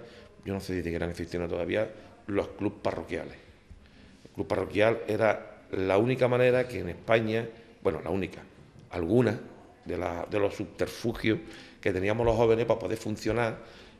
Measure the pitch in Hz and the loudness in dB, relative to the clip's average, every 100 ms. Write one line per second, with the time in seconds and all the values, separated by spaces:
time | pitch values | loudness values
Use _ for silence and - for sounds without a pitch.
0 | - - - - 95 98 95 92 82 85 | -8 -20 -20 -12 -6 -6 -4 -4 -2 -2
1 | 85 85 85 87 85 87 87 98 110 - | -4 -4 -6 -4 -4 -2 -2 0 -2 -6
2 | - - - 101 85 - 101 101 98 87 | -20 -16 -4 -2 -2 -2 -4 -2 -4 -4
3 | 82 82 73 - - - - - - - | -4 -6 -8 -14 -20 -20 -20 -20 -20 -20
4 | - - - - 95 92 95 101 110 113 | -20 -20 -14 -8 -2 -2 0 4 4 4
5 | - 104 110 - - - - 98 95 98 | 0 2 2 2 -4 -18 -8 -2 4 4
6 | 120 131 123 123 127 123 123 92 90 87 | 4 2 2 4 6 4 2 -4 -6 -6
7 | - 117 110 113 117 - - - 98 78 | 2 2 4 -2 -4 -10 -20 -4 -2 0
8 | 78 98 85 - - - - - - 87 | -2 -2 -4 -8 -18 -20 -20 -20 -10 -4
9 | 85 117 113 - - - - - 82 87 | 2 4 4 0 -6 -18 -20 -16 -8 -4
10 | 87 85 - 104 101 - 95 - 90 - | -4 -4 -4 0 0 -2 -8 -4 -6 -4
11 | 117 110 110 98 - - - - 104 92 | -6 -2 0 0 -4 -16 -20 -6 -2 0
12 | 98 113 117 110 113 113 117 110 92 110 | 0 2 2 4 4 4 2 0 -2 -4
13 | 110 107 107 113 113 - - - - - | -4 -4 -2 0 0 -2 -12 -20 -20 -20